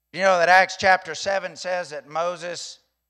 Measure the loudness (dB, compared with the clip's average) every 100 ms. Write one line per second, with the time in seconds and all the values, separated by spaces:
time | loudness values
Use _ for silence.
0 | _ 0 2 4 6 6 4 0 2 2
1 | 0 -8 -4 -4 -6 -10 -8 -8 -8 -14
2 | -10 -6 -6 -6 -10 -12 -14 -18 _ _
3 | _